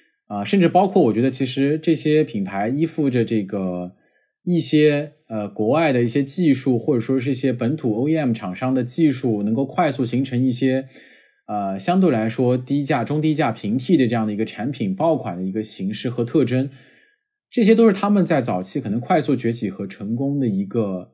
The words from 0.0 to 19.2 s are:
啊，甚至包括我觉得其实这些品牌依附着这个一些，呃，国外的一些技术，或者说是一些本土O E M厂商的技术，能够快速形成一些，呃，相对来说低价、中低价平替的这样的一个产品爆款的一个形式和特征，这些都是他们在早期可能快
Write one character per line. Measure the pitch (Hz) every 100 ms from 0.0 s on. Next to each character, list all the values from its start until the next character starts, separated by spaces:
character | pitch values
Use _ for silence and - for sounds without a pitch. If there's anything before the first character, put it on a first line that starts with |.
| _ _ -
啊， | 104
甚 | 101 196
至 | 170
包 | 175 196
括 | 196
我 | 131
觉 | 104
得 | 131
其 | 131
实 | 131 135 139 156
这 | 165
些 | 156 151 151
品 | 151 107
牌 | 95 98 107
依 | 139 160
附 | - 143
着 | 123
这 | 110 113
个 | 95 104 95 90 90 - _ _ _ _
一 | 175 170
些， | 160 156 151 143 147 - -
呃， | 110 104
国 | - 107
外 | 147 160
的 | 127
一 | 120
些 | 135
技 | 139 - 170
术， | 131 135 120
或 | 135
者 | 127
说 | 110 131
是 | 123
一 |
些 | 127 135
本 | 117 117 156
土 | 120
O | 107 143
E | 160
M | 135
厂 | 113 98
商 | 92 127
的 | 131
技 | 123 - 160
术， | 127 127 107
能 | 104
够 | 113
快 | 135 - 165
速 | 131
形 | 120 123
成 | 135 123
一 | 131
些， | 123 135 131 131 - - - _ _ -
呃， | 104 98 95
相 | 127 180
对 | 185
来 | 117 113
说 | 117 123 127
低 | 127 143
价、 | 139 139
中 | 113 147
低 | 156
价 | 147 139
平 | 110 101 123
替 | 127 170
的 | 123
这 |
样 | 117 107
的 |
一 | 104
个 |
产 | 110 - 117
品 | 143 101
爆 | 95 160 156
款 | - 87
的 |
一 | 92
个 | 101
形 | 107 - 95
式 | 107 127
和 | 123
特 | 120 165
征， | 123 127 139 - - _ _ _ _ _ _
这 | -
些 | 208
都 | 220 226
是 |
他 | 196 202
们 | 202
在 | 170 156
早 | 120 92
期 | 92 -
可 | 98
能 | 110
快 | 123 170